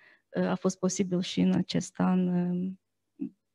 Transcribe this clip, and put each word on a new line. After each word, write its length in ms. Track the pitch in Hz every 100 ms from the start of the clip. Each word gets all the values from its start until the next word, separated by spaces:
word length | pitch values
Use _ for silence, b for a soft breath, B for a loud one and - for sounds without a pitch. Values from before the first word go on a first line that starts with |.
| - _ _
uh, 160 | - 185
a 80 |
fost 240 | 180 190 -
posibil 440 | 185 - 185 180
și 180 | 185 -
în 120 | 185
acest 420 | 180 180 170 - -
an, 320 | 185 185 180
uh, 420 | 180 180 180 185 190 _ _ _ - - _ _